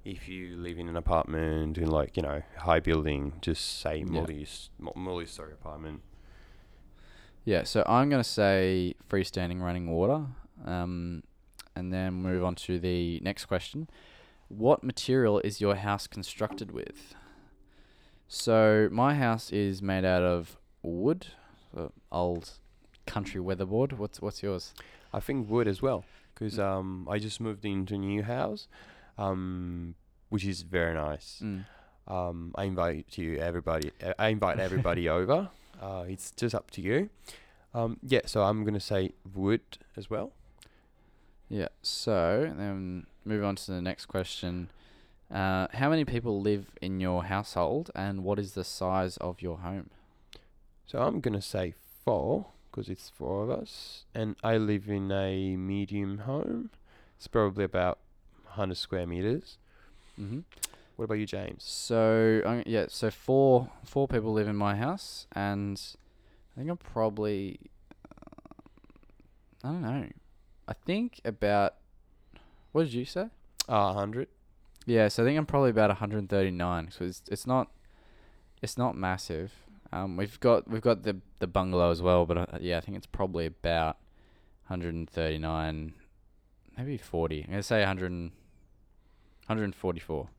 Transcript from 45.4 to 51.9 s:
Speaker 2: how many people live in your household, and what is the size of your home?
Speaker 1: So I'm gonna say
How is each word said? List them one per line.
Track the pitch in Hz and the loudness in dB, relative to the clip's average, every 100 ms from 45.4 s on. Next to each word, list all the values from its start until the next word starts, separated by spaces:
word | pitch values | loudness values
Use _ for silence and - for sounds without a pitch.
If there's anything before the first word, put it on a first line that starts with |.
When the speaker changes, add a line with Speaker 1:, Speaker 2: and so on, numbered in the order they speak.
| 95 92 92 | 0 0 0
Speaker 2:
how | 117 139 | 0 2
many | 160 | 2
people | 143 120 117 101 | 2 -2 0 0
live | 101 104 98 - | 2 0 -2 -10
in | 95 95 | -6 -2
your | 92 90 | 0 0
household, | 87 98 107 92 85 131 170 | 0 -4 -2 0 0 0 -4
and | - 98 98 | -4 -4 -2
what | 92 101 | -2 -2
is | 98 | -2
the | 95 | -6
size | 87 - 92 95 92 - | -8 -4 0 2 0 -2
of | 90 87 | -8 -6
your | 92 82 | -8 -6
home? | 87 98 - - _ _ _ - _ _ - _ - | -6 -8 -10 -20 _ _ _ -20 _ _ -20 _ -8
Speaker 1:
So | 135 | 0
I'm | 127 170 | 0 0
gonna | 127 101 | 0 -2
say | - 101 90 - - | -2 -4 -4 -6 -20